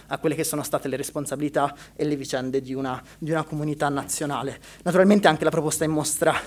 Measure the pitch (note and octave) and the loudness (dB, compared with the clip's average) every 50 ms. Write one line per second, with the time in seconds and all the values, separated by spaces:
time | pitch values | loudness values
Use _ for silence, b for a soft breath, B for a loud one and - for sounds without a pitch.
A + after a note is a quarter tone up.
0 | B B C#3 - - - C#3 D3 D#3 - - D3 B2+ - - C#3 - C#3 C3 B2+ | B B -6 -2 0 0 0 0 -2 -2 -2 -4 -4 -2 -4 -2 -2 -2 -4 -4
1 | D3 - - D#3 C#3+ - C#3 C#3 D3+ C#3+ C#3+ D3+ C#3+ C#3 C#3+ B B B B - | -6 -6 -6 -6 -6 -6 -4 -4 -4 -2 0 0 0 0 -2 B B B B -4
2 | D#3 D3+ D3+ C3+ C3 - - C3 B2+ C3 B2+ C3+ C3 B2+ C3 C3+ C3+ C3 B2+ B2 | -2 -2 -2 -2 -4 -4 -4 -4 -4 -2 -2 -2 -2 -2 -6 -6 -4 -4 -6 -6
3 | - B B B E3+ D3 E3 D#3+ D3+ - D#3 D3+ D3 D3+ D3 D3 D3+ C#3+ C#3+ C#3 | -10 B B B -4 -2 -2 -2 -2 -4 -4 -4 -4 -4 -2 0 0 0 0 -2
4 | C3+ - - - D#3 C#3+ C#3+ A#2+ B2 C#3 A#2 - B B B B B F3+ E3 F3+ | -4 -6 -6 -4 -4 -4 -4 -4 -4 -6 -8 -10 B B B B B 2 4 6
5 | F#3+ G3 G#3 G#3 G3+ F3 D#3 D#3 D#3+ D#3 - E3 D3+ D#3 - - D#3+ D#3 D#3 D3+ | 8 8 8 8 8 6 6 6 2 2 2 2 0 0 -2 0 0 0 0 0
6 | D3 - - - D#3+ D#3 D3+ - - | -2 -2 -2 2 2 2 2 0 -4